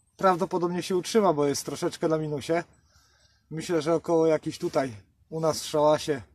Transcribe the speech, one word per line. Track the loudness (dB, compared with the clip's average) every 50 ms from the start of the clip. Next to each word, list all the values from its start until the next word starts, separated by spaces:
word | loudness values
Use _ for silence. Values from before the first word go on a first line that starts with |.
| _ _ _
prawdopodobnie | 2 2 2 4 2 0 -2 -2 -2 -2 -2 -2 -4
się | -4 -2 -2
utrzyma, | -2 -2 0 2 4 4 4
bo | 4 4 2
jest | 0 0 -2 -4
troszeczkę | -8 -6 -4 -4 -4 -2 -2 0 0
na | 0 0
minusie. | -2 -4 -6 -6 -4 -2 -2 -2 -2 -6 _ _ _ _ _ _ _ _ _ _ _ _ _ _ _ _
Myślę, | -12 -10 -4 -2 -2 -2
że | 0 0 0
około | 0 0 0 2 2 4
jakichś | 4 2 0 -2 -6 -8 -6
tutaj | -6 -2 -2 -2 -2 -2 -6 -12 -18 _ _ _ _ _
u | -8 -2
nas | -2 -2 -2 -2
w | -6
szałasie | -2 0 4 4 4 4 2 0 -2 -4 -4 -6 -12